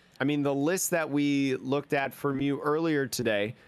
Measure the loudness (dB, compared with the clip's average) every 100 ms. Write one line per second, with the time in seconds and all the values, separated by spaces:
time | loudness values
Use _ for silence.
0 | -16 -4 0 0 0 0 0 0 0 -2
1 | 0 0 2 2 2 -2 -2 -4 0 -2
2 | -2 -4 -2 0 0 0 0 0 2 0
3 | 0 -2 0 2 0 -4